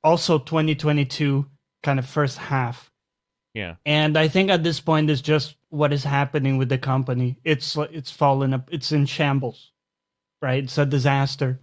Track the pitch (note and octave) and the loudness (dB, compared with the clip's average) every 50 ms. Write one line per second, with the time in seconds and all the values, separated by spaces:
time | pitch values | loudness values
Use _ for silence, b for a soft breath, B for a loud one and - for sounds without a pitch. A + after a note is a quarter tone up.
0 | - D#3 E3 E3+ - - E3+ D3+ C3 - D#3+ D#3+ D#3 D#3 D#3 D3 - D3+ D3 D3 | 4 4 2 2 2 2 0 0 0 0 0 0 2 2 0 0 0 0 2 2
1 | C#3+ C3 - - D#3 C#3+ C#3 C3+ C#3+ - _ _ _ _ _ _ - D3+ C#3 C3+ | 0 -2 -2 -2 0 0 2 0 -2 -4 _ _ _ _ _ _ -2 -2 0 0
2 | B2+ C3 - D#3 C#3+ C3+ B2+ - - - C#3+ C3+ B2+ A#2+ B2 - - _ _ _ | -2 -4 -2 -2 -2 -2 -2 -8 -6 -2 -2 -2 -2 -2 -6 -10 -16 _ _ _
3 | _ _ _ _ _ _ _ _ _ _ _ A2 G2+ F2 E2+ - _ D3 D3+ D3+ | _ _ _ _ _ _ _ _ _ _ _ -8 -8 -8 -10 -8 _ 0 0 2
4 | D3+ D3+ D3+ D#3+ D#3+ D#3 - F#3+ G3 F#3+ F#3+ F3 D#3+ E3+ D#3+ - - E3 D#3+ D#3 | 2 2 2 2 2 2 2 2 2 2 2 2 2 0 -2 -2 0 0 2 2
5 | D#3 D3+ D3+ C3 C3 - D#3 D3+ - - - _ _ _ - D3 D3+ C#3+ D3 C#3+ | 4 2 2 0 0 0 0 0 0 -2 -12 _ _ _ -2 0 0 2 2 0
6 | C3 C#3+ C#3+ C#3 C#3+ C#3 - D3+ C3+ C3+ C3+ C3 C3 B2 C3 B2+ B2+ C3 C3 C3 | 0 0 0 0 0 0 -2 -2 0 2 2 0 0 0 -2 -2 -2 -2 -2 -2
7 | C3 C3 B2+ B2 B2+ B2 B2+ - _ D#3+ D#3 C#3 - - - D3+ D3 - D#3+ D#3+ | 0 -2 -2 -2 -2 -2 -4 -4 _ -2 0 0 -2 -6 -4 -4 -4 -6 -8 -14
8 | C3+ - - - D3+ C#3 C3+ C3+ C#3 C3+ C3+ C3 C3 - E3+ D#3 - - D#3 D3 | -14 -14 -4 0 2 2 4 2 2 0 -2 -2 -4 -6 -10 -8 -4 -2 0 0
9 | C#3 C#3 - - D#3 C#3+ C#3 C#3 C3 A#2+ A2 - - _ _ _ _ _ _ _ | 0 0 0 0 0 2 2 0 -2 -4 -8 -10 -20 _ _ _ _ _ _ _
10 | _ _ _ _ _ _ _ _ - C3 B2+ C3+ C#3 B2+ - - C#3+ C#3 C3+ C#3 | _ _ _ _ _ _ _ _ -4 -2 -2 -2 -2 -2 -2 0 0 2 2 2
11 | B2 C#3+ C#3 C#3 C#3 C3+ - - C#3+ C3 B2+ C3 | 2 2 2 2 0 -2 -2 -4 -4 -4 -4 -6